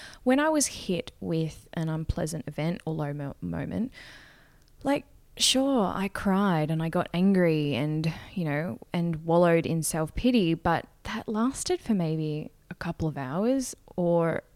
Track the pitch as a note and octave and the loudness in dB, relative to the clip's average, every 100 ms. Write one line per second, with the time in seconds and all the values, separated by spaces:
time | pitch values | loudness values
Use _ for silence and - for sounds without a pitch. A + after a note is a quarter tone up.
0 | - - B3 C4+ D#4 D#4 C4+ - - F3 | -18 -4 2 4 4 2 0 -2 -4 -4
1 | - - F#3 E3 D#3+ - - - D#3+ D#3+ | -4 -8 -4 -2 -2 -6 -10 -4 -4 -2
2 | D#3+ - D#3+ D#3+ - D3+ D#3 - - D#3+ | -2 -2 -4 -6 -8 -4 -4 -4 -4 -4
3 | D3 D3 C#3 - - E3 - - B3 - | -4 -6 -8 -8 -6 -6 -4 -4 -6 -8
4 | - - - - - _ _ - C4+ C#4+ | -20 -20 -20 -20 -20 _ _ -6 -2 -2
5 | - - - - - B3+ C4+ C4+ F#3+ - | -4 -20 -16 -2 2 4 4 2 2 0
6 | G3 - G3+ F#3+ G3+ E3 D3+ D#3+ E3 F3+ | -4 -2 2 2 4 2 2 0 0 -2
7 | - E3+ F#3+ F#3+ F3 D#3 D3 A#2+ D3+ D#3 | -2 2 4 6 4 4 0 0 0 0
8 | D#3+ - - - D#3+ D3 E3+ - - F3 | -2 -4 -8 -6 -2 -2 -4 -8 -6 -2
9 | E3+ D#3+ E3 E3+ F3 E3 - E3 D3+ E3 | -2 -2 2 6 6 6 4 0 -2 -2
10 | D#3 - B3 B3 E3+ E3 F3 D#3+ - _ | -4 0 2 4 4 2 0 0 -2 _
11 | - G#3+ - G#3+ A#3+ - - F4+ - G#3 | -10 -8 -4 -2 -2 -2 -4 -2 0 0
12 | E3 D#3+ D#3 D3+ - - - - E3+ - | 0 -2 -2 -4 -8 -14 -18 -10 -8 -4
13 | D#3+ C#3+ C3 D#3+ A3 C4+ B3 - - - | -4 -4 -6 -2 0 0 -2 -10 -10 -2
14 | F3 E3+ E3 D#3+ - | 2 4 2 0 -4